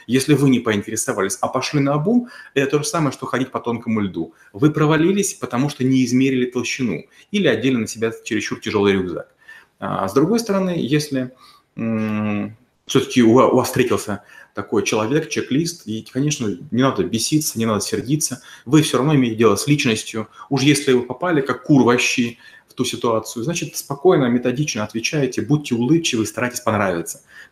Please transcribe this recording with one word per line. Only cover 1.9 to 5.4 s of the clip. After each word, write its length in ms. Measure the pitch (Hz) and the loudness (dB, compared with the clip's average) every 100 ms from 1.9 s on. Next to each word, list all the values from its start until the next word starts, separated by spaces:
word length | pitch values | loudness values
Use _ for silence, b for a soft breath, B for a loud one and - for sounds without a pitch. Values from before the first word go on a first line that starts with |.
| 151 170 247 240 B B | 0 0 0 0 B B
это 160 | 139 135 | -2 0
то 80 | 147 | 0
же 60 | |
самое, 260 | 147 170 143 | -2 -2 -2
что 160 | - 123 | -4 -6
ходить 240 | 123 131 | -4 -4
по 80 | 113 | -6
тонкому 400 | 120 117 117 110 | -6 -6 -2 -2
льду. 320 | 98 85 80 b b | -2 -4 -8 b b
Вы 180 | 101 151 | 0 0
провалились, 640 | 151 151 156 170 202 190 | 2 2 2 2 0 -2
потому 340 | - | -6